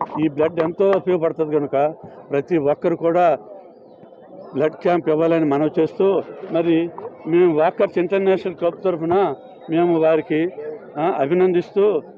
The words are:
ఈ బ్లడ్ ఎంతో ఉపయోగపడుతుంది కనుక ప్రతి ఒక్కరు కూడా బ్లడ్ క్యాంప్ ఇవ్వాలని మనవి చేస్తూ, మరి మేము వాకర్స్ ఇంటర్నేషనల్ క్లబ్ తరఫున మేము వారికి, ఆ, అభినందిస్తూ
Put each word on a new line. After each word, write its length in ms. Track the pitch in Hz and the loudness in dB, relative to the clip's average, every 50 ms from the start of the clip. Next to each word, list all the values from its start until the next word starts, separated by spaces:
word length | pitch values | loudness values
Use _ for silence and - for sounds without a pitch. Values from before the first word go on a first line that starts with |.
| - - - 151 156 | -10 -8 -4 -2 -2
ఈ 40 | 156 | -2
బ్లడ్ 320 | 139 139 151 165 175 165 160 | 0 0 -2 -2 0 -2 -2
ఎంతో 300 | 165 165 - 196 196 196 | -2 0 0 2 2 2
ఉపయోగపడుతుంది 600 | 185 - 185 180 170 156 165 156 165 160 151 151 | 0 0 0 -2 0 0 -2 -2 -2 -4 0 0
కనుక 380 | 151 143 139 139 135 143 151 160 - - - - - - - | -2 -2 0 0 0 0 0 -2 -6 -16 -20 -20 -20 -12 -4
ప్రతి 280 | 139 143 143 - 180 160 | -4 -4 -2 0 0 0
ఒక్కరు 380 | 135 143 156 - - 180 165 | 2 0 0 0 0 -2 -2
కూడా 420 | - 156 170 165 180 180 170 143 123 - - - - - - - - - - - - - - - - - - - - - - - | 0 0 0 2 4 4 2 2 0 -4 -12 -20 -20 -20 -20 -20 -20 -20 -20 -20 -20 -20 -20 -20 -20 -20 -20 -20 -20 -18 -10 -4
బ్లడ్ 200 | 135 147 160 151 | -2 -2 -2 -2
క్యాంప్ 340 | - - 180 - - 147 156 | -2 -2 0 0 0 2 0
ఇవ్వాలని 360 | 156 151 165 165 165 165 160 | 0 2 2 2 2 2 2
మనవి 360 | 147 139 143 156 151 - 165 | 2 0 0 0 0 0 0
చేస్తూ, 420 | 160 156 - - 190 196 190 156 - - - - - - | 0 0 0 0 2 2 2 0 -2 -4 -12 -16 -12 -4
మరి 400 | 165 165 170 170 165 165 170 170 - - - - - - - | -2 -2 0 2 2 2 0 -2 -6 -12 -14 -14 -16 -12 -6
మేము 320 | 156 160 175 185 175 156 151 | 0 2 4 4 4 4 4
వాకర్స్ 400 | 156 180 185 - 202 196 - 196 | 2 0 2 0 -2 0 0 -2
ఇంటర్నేషనల్ 560 | 175 175 196 196 196 190 190 170 - 190 165 | -2 0 0 0 2 2 0 0 0 -6 -8
క్లబ్ 300 | - 175 170 170 - - | -4 -4 -4 -4 -2 -4
తరఫున 500 | 190 175 156 165 170 175 196 196 165 135 - - - - - - - | -2 -2 -2 -2 0 0 2 2 0 -2 -6 -12 -20 -20 -18 -10 -4
మేము 300 | 160 165 175 175 170 160 | 0 0 2 2 2 2
వారికి, 480 | 160 160 160 156 151 - 156 151 165 180 - - - 151 156 - - - - 147 | 4 4 2 2 0 0 0 0 0 -2 -4 -8 -12 -12 -12 -12 -14 -14 -8 -4
ఆ, 180 | 156 185 - - | -2 -2 0 0
అభినందిస్తూ 840 | 139 139 175 180 185 185 175 175 170 - - 202 196 214 190 147 - - - | 0 0 2 2 2 4 2 0 -2 -2 0 2 2 2 2 0 -4 -6 -18